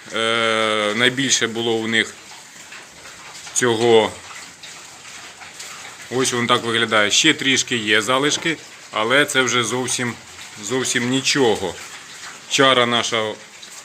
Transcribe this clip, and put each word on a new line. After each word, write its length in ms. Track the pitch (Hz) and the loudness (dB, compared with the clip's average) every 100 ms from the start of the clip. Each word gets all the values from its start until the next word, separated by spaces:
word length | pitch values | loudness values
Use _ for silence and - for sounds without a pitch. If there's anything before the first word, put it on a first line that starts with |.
| - | -8
е, 800 | 107 113 117 113 110 110 107 104 107 | -2 0 2 2 2 0 0 0 2
найбільше 500 | 123 127 131 - 113 | 2 2 0 0 0
було 280 | 113 117 | -2 -2
у 120 | 113 110 | 0 0
них 280 | 113 101 - - - - - - - - - - - - - - | 0 -2 -6 -18 -20 -20 -20 -18 -18 -20 -20 -20 -20 -18 -16 -6
цього, 580 | - 123 110 120 110 101 98 - - - - - - - - - - - - - - - - - - - | 0 2 4 6 6 6 -2 -16 -18 -18 -20 -20 -18 -20 -20 -18 -18 -18 -18 -20 -18 -16 -16 -16 -16 -6
ось 220 | 120 127 | -2 -2
він 140 | 123 117 | 0 2
так 180 | 123 | 0
виглядає. 460 | 113 113 110 110 104 | 2 0 2 2 4
Ще 240 | - 160 | 4 4
трішки 420 | 147 131 127 - 123 | 2 2 0 0 -2
є 260 | 107 107 | 2 2
залишки, 540 | 107 131 147 - 165 151 - - - | 2 0 0 -2 -4 -6 -10 -20 -8
але 340 | 107 110 135 | -4 2 2
це 180 | 147 131 | 2 2
вже 220 | 127 123 | 2 0
зовсім, 500 | 113 123 120 - 120 110 - - - - | 0 -2 -4 -4 -4 -8 -14 -18 -18 -12
зовсім 480 | 101 131 120 127 120 | -4 -4 -2 -2 0
нічого. 640 | 131 127 147 123 92 92 - - - - - - - - | -2 0 2 4 2 -2 -8 -14 -16 -18 -16 -16 -16 -4
Чара 380 | - 135 123 120 | 4 6 6 4
наша 460 | 120 107 117 110 104 - - - - | 2 0 -2 -4 -8 -14 -20 -20 -20